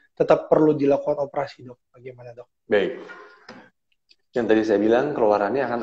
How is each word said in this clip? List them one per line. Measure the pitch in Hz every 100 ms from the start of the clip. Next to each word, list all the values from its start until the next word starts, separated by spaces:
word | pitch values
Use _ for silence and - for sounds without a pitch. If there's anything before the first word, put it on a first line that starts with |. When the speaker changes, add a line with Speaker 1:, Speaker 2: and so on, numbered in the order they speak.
| _
Speaker 1:
tetap | - 151 156 -
perlu | 156 156 139
dilakukan | 139 139 147 143
operasi, | 139 147 139 -
Dok? | 123 120 _ 127
Bagaimana, | 127 123 123 117
Dok? | - _ -
Speaker 2:
Baik. | 104 87 - - - - - - - - _ _ _ _ _ _
Yang | 127 107
tadi | 110
saya | 110 101
bilang, | 107 120 147
keluarannya | 131 107 104 101 131 120
akan | 120